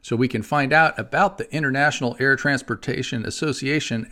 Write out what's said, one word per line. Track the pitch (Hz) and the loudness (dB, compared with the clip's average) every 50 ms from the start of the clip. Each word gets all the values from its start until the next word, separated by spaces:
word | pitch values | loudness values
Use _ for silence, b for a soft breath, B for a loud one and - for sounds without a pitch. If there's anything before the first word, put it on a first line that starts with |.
| b | b
So | - 120 | -4 0
we | 113 127 123 | 0 0 0
can | - 113 107 | 0 -4 -4
find | - 147 147 139 131 | 0 0 0 2 4
out | 147 156 160 156 - - | 6 6 6 4 2 -2
about | 110 - - 151 196 196 196 - | -8 -4 0 2 2 2 0 -4
the | - - - | -10 -6 -4
International | 151 156 135 131 139 143 151 147 - 139 120 120 - | -2 0 0 2 2 2 2 2 0 -2 -4 -2 0
Air | 131 135 139 135 | 2 2 2 2
Transportation | - 143 139 135 - - 120 101 - - 120 - 127 - - 117 107 | 2 0 0 0 -2 -4 -6 -4 -4 -4 -4 -4 -4 -4 -4 -4 -4
Association | - - - - 156 131 - - 135 147 151 - - 120 113 110 - | -6 -6 -4 -2 -2 -2 -2 -2 0 0 0 -2 -2 -4 -4 -4 -4